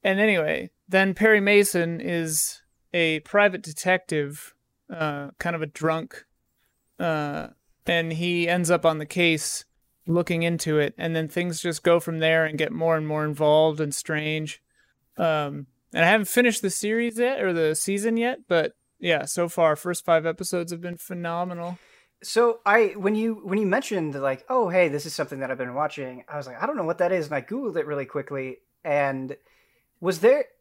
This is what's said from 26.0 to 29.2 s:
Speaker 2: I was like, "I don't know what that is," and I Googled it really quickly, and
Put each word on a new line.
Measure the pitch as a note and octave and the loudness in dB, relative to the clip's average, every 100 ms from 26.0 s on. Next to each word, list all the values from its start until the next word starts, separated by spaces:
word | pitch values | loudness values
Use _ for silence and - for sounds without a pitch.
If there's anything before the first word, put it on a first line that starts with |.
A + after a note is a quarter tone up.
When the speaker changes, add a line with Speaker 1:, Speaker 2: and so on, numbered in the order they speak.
| C3 B2+ - | -12 -12 -12
Speaker 2:
I | D3 | -12
was | C3 | -12
like, | B2 | -6
"I | G#3+ | -6
don't | D4 | -2
know | E3 | -4
what | E3+ | 0
that | F3 | 0
is," | F#3 D3+ | 0 -2
and | D3 | -6
I | |
Googled | - A#3+ B3 E3 | -4 -6 -4 -4
it | D3+ | -4
really | C#3+ C3+ | -6 -6
quickly, | D3+ C#3 C#3+ C3 B2+ _ _ | -8 -6 -8 -8 -12 _ _
and | D#3+ C#3+ C#3 C3+ | -2 0 0 -2